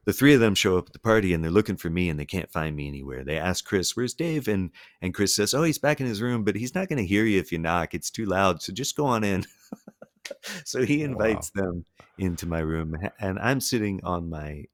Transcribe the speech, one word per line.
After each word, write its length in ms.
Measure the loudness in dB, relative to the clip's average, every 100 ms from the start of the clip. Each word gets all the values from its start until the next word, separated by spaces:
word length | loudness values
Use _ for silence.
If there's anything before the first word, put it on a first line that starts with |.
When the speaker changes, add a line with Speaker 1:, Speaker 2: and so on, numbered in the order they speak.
| -2
Speaker 1:
the 80 |
three 180 | 4 8
of 80 | 8
them 140 | 8
show 240 | 4 4 2
up 80 | 0
at 80 |
the 40 | -4
party 360 | 2 4 4
and 100 | 2
they're 60 | 4
looking 260 | 4 2 -2
for 140 | -4
me 180 | 0 0
and 100 | -2
they 60 |
can't 260 | -4 -6 -4
find 240 | -4 -4
me 140 | -4 -8
anywhere. 340 | -8 -10 -8
They 140 | -4 -2
ask 300 | -2 -2 0
Chris, 280 | 0 0
"Where's 200 | -2 -4
Dave?" 340 | -4 -4 -2 0
And, 220 | 0 -2 -8 -20 -8
and 100 | -6
Chris 240 | 0 0 2
says, 160 | 0
"Oh, 100 | 2
he's 140 | 0 0
back 240 | 0 0
in 60 | -2
his 160 | -2
room, 200 | -2 0
but 140 | 0 -2
he's 180 | -4
not 140 | -4 -4
gonna 140 | -2
hear 240 | 2 2 4
you 120 | 2
if 140 | 0
you 60 | -2
knock. 340 | 0 0 -2
It's 180 | -4 -8
too 140 | -6
loud. 380 | -2 2 4 2
So 100 | -4
just 240 | -8 -6 -2
go 80 |
on 200 | 0 2
in." 200 | 2 0 -2
<laughs> 40 | _ -20 -20 -20 -20 -20 _ -18 -14 -12 -12
So 200 | -6 -2
he 180 | 2 2
Speaker 2:
Oh, 40 | 0
wow. 40 |
Speaker 1:
invites 380 | 0 0 0 -4
them 360 | -2 -2 -2 -8 _ -18 -4
into 280 | -2 -2 -4
my 120 | -2
room, 360 | -2 -2 -4 -4 -8 -6
and 200 | -6 -2
I'm 220 | 0 0
sitting 440 | 0 0 0 -2
on 240 | -4 -4 -4
my 360 | -8 -10 -12 -14